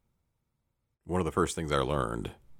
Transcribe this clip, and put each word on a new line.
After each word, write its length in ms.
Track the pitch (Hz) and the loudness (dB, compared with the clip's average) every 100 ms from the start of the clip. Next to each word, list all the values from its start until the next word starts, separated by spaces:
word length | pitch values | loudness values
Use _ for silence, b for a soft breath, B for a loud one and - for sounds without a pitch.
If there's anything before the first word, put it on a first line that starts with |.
| _ _ _ _ _ _ _ _ _ _ | _ _ _ _ _ _ _ _ _ _
one 160 | - 90 | -4 0
of 60 | 80 | 2
the 60 | |
first 220 | - 82 - | 2 2 0
things 180 | 78 | 0
I 60 | 73 | 2
learned 520 | 65 71 57 57 50 - - | 2 0 0 -2 -6 -10 -20